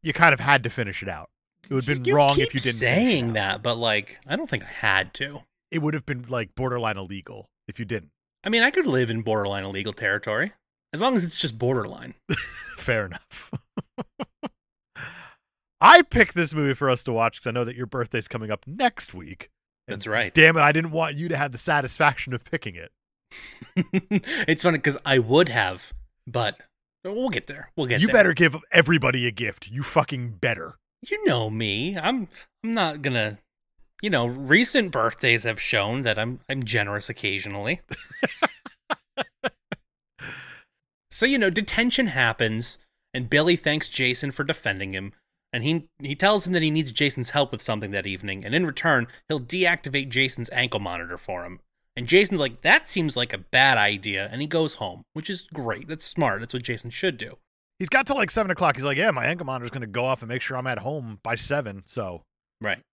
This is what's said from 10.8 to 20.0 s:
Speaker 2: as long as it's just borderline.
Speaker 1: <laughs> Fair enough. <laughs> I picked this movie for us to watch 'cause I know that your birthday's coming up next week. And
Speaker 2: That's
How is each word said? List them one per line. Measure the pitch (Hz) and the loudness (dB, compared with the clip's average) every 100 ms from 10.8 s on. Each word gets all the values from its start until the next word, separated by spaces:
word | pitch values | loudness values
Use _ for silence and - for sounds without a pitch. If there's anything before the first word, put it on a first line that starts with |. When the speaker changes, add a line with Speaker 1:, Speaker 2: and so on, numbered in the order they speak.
| _ | _
Speaker 2:
as | 147 | -2
long | 233 | 2
as | 247 | 2
it's | 175 - | 0 0
just | 143 110 | -2 0
borderline. | 123 131 101 90 - - - | 0 0 -4 -10 -16 -18 -6
Speaker 1:
<laughs> | - - - - - | -4 -4 -14 -18 -10
Fair | - 117 98 | -2 -2 -2
enough. | 85 _ - - - | -8 _ -18 -12 -12
<laughs> | _ - - - - _ 269 _ - _ _ _ _ - - - - _ _ _ _ _ | _ -14 -14 -14 -14 _ -14 _ -14 _ _ _ _ -16 -16 -16 -20 _ _ _ _ _
I | 190 339 | 10 10
picked | - 240 202 | 8 4 4
this | 175 160 | 2 0
movie | 156 143 | 0 0
for | 131 139 | 2 2
us | 123 | 0
to | - | 0
watch | 113 113 - | 0 0 0
'cause | 123 | -6
I | |
know | 117 | -4
that | 117 123 | -4 -6
your | 120 | -8
birthday's | 131 117 120 - | -6 -4 -4 -4
coming | 120 110 | -8 -6
up | 107 - | -8 -8
next | 185 247 - - | -2 -2 0 -8
week. | 90 82 92 - _ _ _ - | -8 -16 -16 -20 _ _ _ -14
And | |
Speaker 2:
That's | 98 | -10